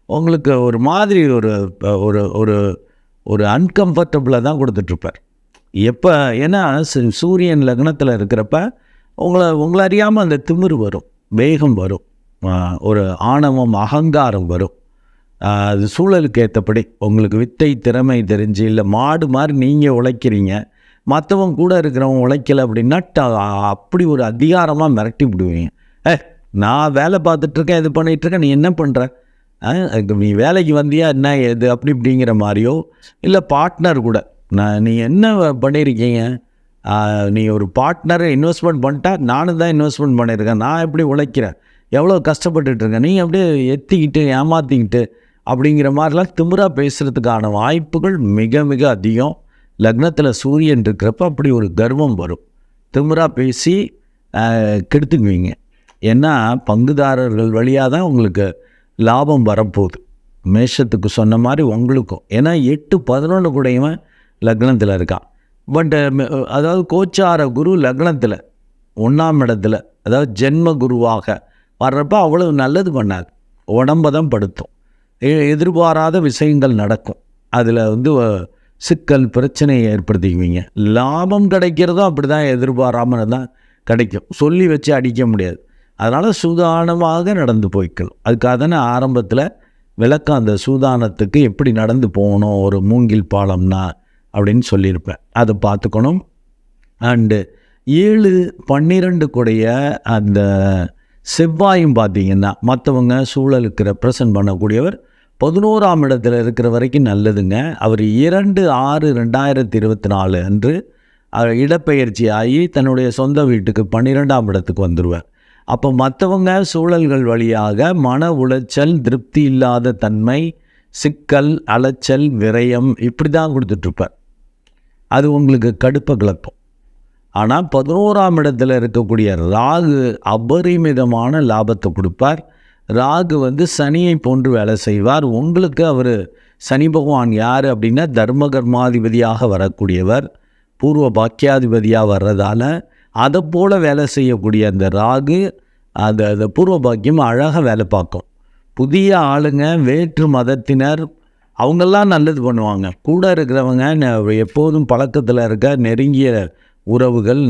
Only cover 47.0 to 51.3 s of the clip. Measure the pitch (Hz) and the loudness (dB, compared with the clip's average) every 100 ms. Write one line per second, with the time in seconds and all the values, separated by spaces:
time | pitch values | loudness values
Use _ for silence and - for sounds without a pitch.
47 | 139 123 120 113 107 104 120 165 151 165 | -4 -2 -2 -2 -2 -2 -2 -2 -4 -4
48 | 190 180 104 107 113 143 143 135 143 101 | -2 -2 0 0 0 0 0 0 0 0
49 | 107 113 143 - _ _ _ - 110 113 | -2 0 -2 -6 _ _ _ -2 0 2
50 | 165 156 143 110 135 151 156 127 107 92 | 0 0 0 0 -2 0 2 2 0 0
51 | 107 110 180 | -2 -2 -4